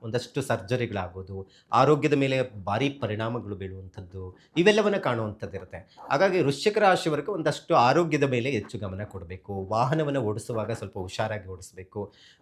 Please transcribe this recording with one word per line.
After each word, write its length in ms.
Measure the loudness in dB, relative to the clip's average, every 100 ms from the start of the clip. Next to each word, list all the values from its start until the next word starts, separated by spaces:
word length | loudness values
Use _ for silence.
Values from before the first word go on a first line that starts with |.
ಒಂದಷ್ಟು 400 | -6 -6 -4 -6
ಸರ್ಜರಿಗಳಾಗೋದು, 1120 | -4 -4 -2 -4 -2 -6 -8 -10 -12 -12 -14 _ -2
ಆರೋಗ್ಯದ 400 | 4 4 4 2
ಮೇಲೆ 500 | 2 0 0 -4 -8
ಭಾರಿ 260 | -4 -2 -2
ಪರಿಣಾಮಗಳು 680 | -4 -6 -4 -6 -6 -10 -10
ಬೀಳುವಂಥದ್ದು, 840 | -12 -12 -16 -16 -16 -14 -14 -16 _ 2
ಇವೆಲ್ಲವನ್ನ 400 | 4 6 4 0
ಕಾಣುವಂಥದ್ದಿರುತ್ತೆ. 1000 | 0 -2 -4 -6 -10 -12 -14 -18 -18 -14 4
ಹಾಗಾಗಿ 300 | 6 6 4
ವೃಶ್ಚಿಕ 360 | 2 2 2 4
ರಾಶಿಯವರೆಗೂ 540 | 6 6 2 -2 -2
ಒಂದಷ್ಟು 440 | -2 -2 -2 2 6
ಆರೋಗ್ಯದ 480 | 6 6 4 2
ಮೇಲೆ 260 | 2 0 0
ಹೆಚ್ಚು 300 | -2 -4 -8
ಗಮನ 240 | -8 -8
ಕೊಡ್ಬೇಕು. 600 | -10 -12 -14 -14 -10 -8 -2
ವಾಹನವನ್ನ 520 | 0 2 0 0 -2
ಓಡಿಸುವಾಗ 540 | -2 -4 -6 -6 -4
ಸ್ವಲ್ಪ 260 | -6 -8 -10
ಹುಷಾರಾಗಿ 500 | -10 -6 -6 -6 -12
ಓಡಿಸ್ಬೇಕು. 640 | -16 -18 -20 -14 -12 -12 _ _ _